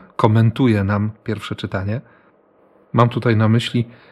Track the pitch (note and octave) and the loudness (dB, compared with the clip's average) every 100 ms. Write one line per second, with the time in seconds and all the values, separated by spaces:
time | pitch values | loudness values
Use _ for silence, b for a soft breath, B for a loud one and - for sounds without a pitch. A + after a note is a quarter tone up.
0 | - - A#2 A2 A2+ A2 C3 G#2 G2 G#2 | -10 0 2 4 2 2 0 2 0 -2
1 | G#2+ G#2+ - G#2 - G#2+ G2 G2 G2 A2+ | -4 -6 -8 -8 -8 -10 -8 -6 -6 -8
2 | b b b _ _ _ _ _ _ A2+ | b b b _ _ _ _ _ _ 0
3 | A#2 A#2 A#2+ A2 A2 A#2 - B2 A#2 B | 0 0 0 2 4 2 0 -4 -4 B
4 | B | B